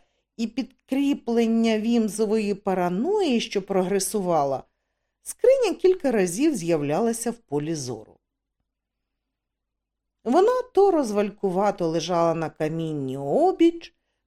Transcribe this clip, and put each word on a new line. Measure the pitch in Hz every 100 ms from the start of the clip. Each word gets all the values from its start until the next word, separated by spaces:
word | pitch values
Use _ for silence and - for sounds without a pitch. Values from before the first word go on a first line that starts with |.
| _ _ _ -
і | 233
підкріплення | - 240 _ _ 262 277 285 - 233 226 226 226 220
Вімзової | 220 233 220 180 220 220 202
параної, | 202 - 185 175 180 294 427 359 233
що | 233 202
прогресувала, | 190 196 180 196 190 214 180 165 139 131 - _ _ _ _ _
скриня | - - 453 539 440
кілька | - 370 370 277
разів | 226 185 175 320 247
з'являлася | 165 165 143 156 233 233 240
в | 226
полі | _ 147 147 160
зору. | 127 110 101 85 _ _ _ _ _ _ _ _ _ _ _ _ _ _ _ _ _ _ _ _
Вона | 220 285 415 508 494
то | - 392
розвалькувато | 330 240 208 208 202 196 180 208 202 170
лежала | 165 160 175 170
на | 165 156
камінні | - 156 165 160 151 135 135
обіч, | 139 190 359 370 339 339 - _ _ _